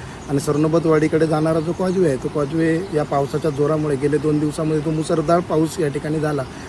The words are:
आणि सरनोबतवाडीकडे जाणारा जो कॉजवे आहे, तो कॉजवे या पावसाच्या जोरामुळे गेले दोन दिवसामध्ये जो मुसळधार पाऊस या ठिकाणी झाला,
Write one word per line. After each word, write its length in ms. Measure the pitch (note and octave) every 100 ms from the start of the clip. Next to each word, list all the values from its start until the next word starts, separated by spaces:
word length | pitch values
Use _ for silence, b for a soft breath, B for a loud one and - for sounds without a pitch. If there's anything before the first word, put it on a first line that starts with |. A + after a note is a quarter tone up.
| B B -
आणि 100 | C#3
सरनोबतवाडीकडे 880 | D3 D3 D#3+ E3 D#3+ D3+ D#3 D#3 D#3+
जाणारा 320 | D3+ D#3+ D#3+
जो 120 | D#3
कॉजवे 360 | E3+ F#3+ F#3 E3+
आहे, 100 | B2+
तो 100 | D3 D3+
कॉजवे 440 | C#3+ D#3+ D#3+ E3 G3
या 100 | D3+
पावसाच्या 480 | C#3+ C#3+ C#3 D3+ D#3+
जोरामुळे 440 | C#3 D3 D#3 D3+ C3+
गेले 220 | C#3+ D3
दोन 220 | D3+ D3+
दिवसामध्ये 400 | D3+ D3 D#3 D#3
जो 120 | D3+
मुसळधार 480 | D#3 D#3 E3 D#3 E3+
पाऊस 400 | F3 D#3+ D#3+ -
या 80 | D3+
ठिकाणी 320 | C#3+ D3+ D#3
झाला, 240 | D3+ C#3+ C3 B